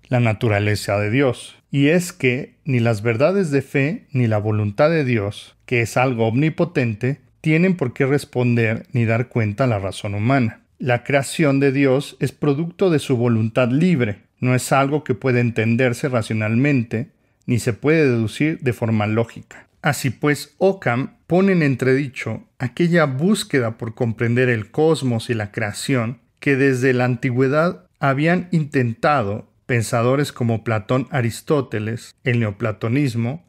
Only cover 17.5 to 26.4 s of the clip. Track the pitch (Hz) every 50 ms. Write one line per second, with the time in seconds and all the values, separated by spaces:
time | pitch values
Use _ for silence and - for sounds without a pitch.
17.5 | 123 110 - 127 107 - - 143 160 165 151 135 120 113 110 107 - - 147 156
18.5 | 165 - - 127 113 - 120 110 110 110 104 104 110 113 113 - - - - _
19.5 | - - - _ _ _ - 160 - - - 131 107 - - 147 147 - - -
20.5 | _ - 185 190 190 190 - 135 120 123 139 - _ _ _ - 165 180 190 196
21.5 | 190 175 156 139 131 117 127 127 131 135 147 131 - - - - 110 - - _
22.5 | _ - 127 120 - - 175 170 170 170 156 143 127 131 160 190 220 - - -
23.5 | - 139 120 113 113 - 120 113 113 - 127 117 107 - 120 117 120 123 127 127
24.5 | 120 113 104 - - - 156 160 160 - 135 127 117 113 - - 117 110 104 101
25.5 | - - 110 104 101 - - - 135 123 113 113 127 - _ _ _ -